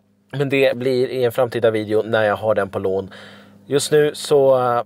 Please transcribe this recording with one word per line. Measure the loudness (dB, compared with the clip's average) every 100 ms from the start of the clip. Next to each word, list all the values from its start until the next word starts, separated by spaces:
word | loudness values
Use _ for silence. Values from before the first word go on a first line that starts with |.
| _ _ _
Men | -6 -2
det | 2 2 2
blir | -2 -2 -2
i | -2
en | -2
framtida | 0 -2 0 0
video | 0 0 -2
när | 0 0
jag | 0 0
har | 0 -2
den | -2
på | -4
lån. | -4 -4 -6 -12 -20 -20 -20 -20 -4
Just | -4 0
nu | 2 0 -2
så, | 0 2 4 4
eh, | 2 0